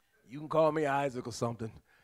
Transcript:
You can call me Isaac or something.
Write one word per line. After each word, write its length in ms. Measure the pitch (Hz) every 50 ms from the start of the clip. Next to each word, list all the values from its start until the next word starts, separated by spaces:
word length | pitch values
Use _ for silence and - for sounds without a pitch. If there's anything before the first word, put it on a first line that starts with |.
| _ _ _ _ _ _
You 100 | 120 151
can 80 | 156 147
call 240 | - 156 160 156
me 140 | 151 160 151
Isaac 420 | 143 135 139 143 143 117 123 - 123
or 60 | 113
something. 380 | - 127 117 120 - 113 107 - - _ _ _ _